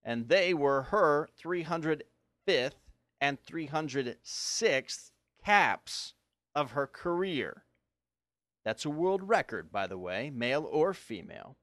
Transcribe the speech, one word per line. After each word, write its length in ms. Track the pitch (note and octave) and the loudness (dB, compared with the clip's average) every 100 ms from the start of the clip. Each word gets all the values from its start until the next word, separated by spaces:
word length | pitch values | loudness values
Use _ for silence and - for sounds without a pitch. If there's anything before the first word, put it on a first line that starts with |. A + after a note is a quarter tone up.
and 240 | - A#2 A#2 | -4 -4 2
they 260 | F#3 F3+ | 4 4
were 280 | E3 C#3 C#3 | 4 4 2
her 460 | C3 G#3 E3 D3 D#3 _ | 2 4 6 4 0 _
three 260 | D#3+ F3 | -6 -4
hundred 420 | D#3 E3+ D#3 D3+ - _ _ _ - | -2 -2 0 -2 -4 _ _ _ 0
fifth 300 | D#3 B2+ - - - _ _ | 2 0 -6 -20 -20 _ _
and 200 | C#3+ C#3 | -2 -2
three 260 | - E3 D3+ | -8 -8 -4
hundred 500 | D#3 D#3 C3 B2 - | -4 -2 -2 -4 -6
sixth 880 | - - - - A3+ C3+ - - - _ _ _ | -12 -8 -4 0 2 2 0 -12 -14 _ _ _
caps 720 | - G#3 C#3+ G2 - - - _ _ _ _ | 4 6 6 2 -4 -10 -10 _ _ _ _
of 180 | D3 C#3 | -4 -2
her 140 | A2+ C#3 | -2 -4
career. 800 | - F3 F3 F#3+ D3+ E2+ - _ _ _ _ _ _ _ _ _ _ | -4 -2 0 0 -2 -4 -8 _ _ _ _ _ _ _ _ _ _
That's 200 | A2 A2 | -6 -4
a 60 | D#3 | -4
world 320 | D3+ F3+ G3 | 0 0 0
record, 500 | F#3+ G#3+ - G#2+ D#2+ | 2 0 0 -8 -6
by 140 | G#2 F#2+ | -4 -4
the 100 | F#2 | -6
way, 340 | F2+ F#2+ C#3 | -6 -6 -6
male 340 | B2+ A#2+ C#3 D#3+ | -4 0 0 0
or 220 | D3+ E3+ | 2 2
female. 640 | F#3 - G#2 - - - C3+ | 0 -10 -12 -12 -16 -18 -20